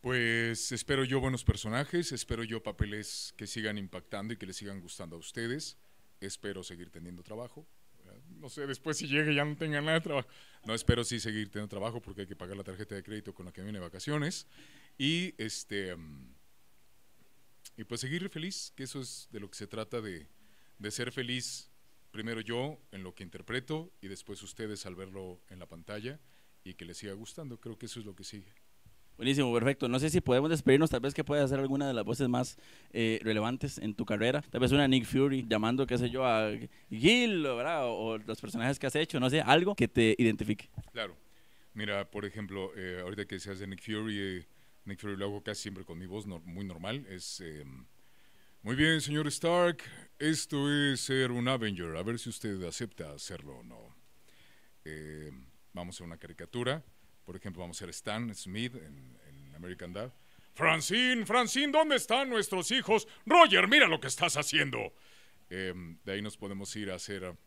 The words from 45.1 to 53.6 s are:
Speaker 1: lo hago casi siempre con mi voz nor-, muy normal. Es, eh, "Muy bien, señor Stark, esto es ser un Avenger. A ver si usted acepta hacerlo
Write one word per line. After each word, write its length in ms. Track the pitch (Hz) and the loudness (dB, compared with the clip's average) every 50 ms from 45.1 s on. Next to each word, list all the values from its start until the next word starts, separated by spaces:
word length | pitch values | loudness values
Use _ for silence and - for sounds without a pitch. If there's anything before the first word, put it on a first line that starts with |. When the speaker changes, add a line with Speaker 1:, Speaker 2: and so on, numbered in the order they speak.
| 101 | -6
Speaker 1:
lo 80 | 95 101 | -4 -4
hago 180 | 101 101 101 | -4 -4 -6
casi 200 | - - 107 - | -6 -8 -8 -6
siempre 220 | - 104 101 92 95 | -8 -10 -10 -12 -12
con 140 | - 85 82 | -12 -12 -12
mi 60 | 92 | -10
voz 220 | 90 92 107 101 | -10 -10 -10 -8
nor-, 160 | 101 92 85 82 | -10 -10 -12 -12
muy 220 | 90 82 92 101 | -12 -10 -8 -8
normal. 400 | 95 87 82 85 101 117 139 143 95 | -8 -8 -8 -6 -6 -6 -6 -8 -12
Es, 320 | 95 90 - - - - | -14 -12 -10 -12 -12 -10
eh, 240 | 92 80 76 76 71 67 65 65 62 - - - - - - - - - - - - - - - | -10 -12 -12 -12 -12 -14 -14 -16 -18 -20 -20 -20 -20 -20 -20 -20 -20 -20 -20 -20 -20 -20 -20 -12
"Muy 140 | - 101 120 | -6 -4 2
bien, 240 | 135 151 160 165 156 | 4 4 4 4 2
señor 260 | 143 143 147 151 156 147 | 0 0 -2 0 0 -2
Stark, 500 | 143 - - 165 170 175 180 175 165 - - - - - - - - - | -2 0 2 2 4 6 4 4 2 0 -8 -16 -16 -18 -20 -20 -10 -2
esto 520 | 147 151 160 - - - 156 143 139 143 | 2 2 2 2 0 -2 0 0 2 4
es 300 | 143 147 143 143 135 120 | 4 4 4 2 2 0
ser 300 | - - 135 131 131 123 | 0 0 2 2 4 2
un 160 | 123 120 120 123 | 2 0 2 2
Avenger. 480 | 135 127 113 107 98 87 87 82 78 | 2 2 0 -2 -2 -2 -4 -4 -4
A 60 | 80 | -4
ver 160 | 90 107 117 113 | -2 -2 -4 -4
si 100 | - 120 | -6 -8
usted 340 | 113 - - 107 101 95 90 | -10 -6 -6 -4 -4 -4 -4
acepta 480 | 85 - - 120 104 - - 82 73 | -6 -6 -6 -8 -8 -8 -12 -12 -12
hacerlo 480 | 73 71 - - 95 82 69 71 67 62 | -10 -12 -10 -10 -10 -12 -12 -14 -16 -16